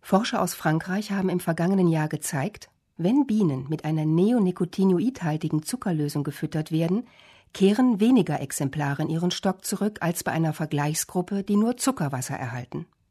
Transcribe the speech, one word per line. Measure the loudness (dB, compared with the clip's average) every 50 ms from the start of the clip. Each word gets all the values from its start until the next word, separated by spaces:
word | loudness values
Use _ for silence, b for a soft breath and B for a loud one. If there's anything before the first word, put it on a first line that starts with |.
| _ 2
Forscher | 0 2 2 2 -2 -2
aus | -2 -2 -4
Frankreich | -2 0 0 0 0 0 -2 -4 -4 -4 -4
haben | -4 -2 0 0
im | -2 -2
vergangenen | -2 -2 -2 0 0 0 2 4 4 4
Jahr | 2 2 0 -2
gezeigt, | -4 -6 -6 -6 -4 -4 -4 -4 -6 -10 -20 -20 _ _ _ _ _
wenn | _ 0 2 4 4 2
Bienen | 2 2 2 2 2 0 -2 -4 -4
mit | -6 -4 -2
einer | -2 -2 0 2
neonicotinoidhaltigen | 2 4 4 4 4 4 4 2 2 2 0 -2 -4 0 2 4 4 4 4 2 0 -2 -2 -4 -2 -2 -2 -2 0 -2 -2 -2
Zuckerlösung | -2 -8 -6 -2 -2 0 0 0 -2 -2 -2 -4
gefüttert | -4 -6 -6 -8 -4 -4 -4 -4 -2
werden, | 0 0 0 2 0 0 -2 B B B B B B B B B _
kehren | 4 4 4 6 6 4 4 4 4
weniger | 4 6 6 6 4 4 0 -4
Exemplare | -4 -6 -4 -2 -4 -2 -2 -2 -2 -2 -2 -2
in | -2 -2
ihren | 0 0 0 0
Stock | -2 0 -2 -2 -2 -2 -4
zurück | -6 -4 -2 -2 -2 -2 -2
als | -2 -2 -2 -2 -4
bei | -4
einer | -2 0 0 0 0
Vergleichsgruppe, | -2 -4 -2 -2 0 0 0 -2 -2 -4 _ -2 -4 -2 -2 -4 -6
die | -2 0 2
nur | 2 2 2 0 0
Zuckerwasser | 0 -2 0 0 -2 -4 -2 -4 -4 -6 -6
erhalten. | -6 -6 -6 -8 -8 -10 -8 -10 -10 -10 _ _ _ _ _